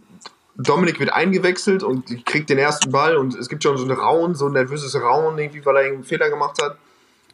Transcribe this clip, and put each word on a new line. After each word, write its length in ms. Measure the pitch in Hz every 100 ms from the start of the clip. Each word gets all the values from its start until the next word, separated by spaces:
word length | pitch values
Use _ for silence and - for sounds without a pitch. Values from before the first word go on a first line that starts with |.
| _ - - _ _ -
Dominik 440 | 131 151 180 156
wird 120 | 135
eingewechselt 720 | 131 175 185 185 185 - 190
und 440 | 110 131 - 120 -
kriegt 240 | 151 151
den 100 | 135
ersten 320 | 143 151 135
Ball 260 | 139 156 160
und 160 | 131
es 160 | 113 127
gibt 140 | 151
schon 140 | 151 135
so 60 | 131
ein 60 |
Raunen, 440 | 127 107 160 175 151
so 100 | 139
ein 80 |
nervöses 420 | 139 127 147 135 135
Raunen 440 | 120 147 160 156
irgendwie, 260 | 147 147 139
weil 120 | 135
er 40 |
irgendeinen 220 | 135 135 123
Fehler 240 | 156 156
gemacht 320 | 147 143 -
hat. 160 | 147 147 _ _ _ _ _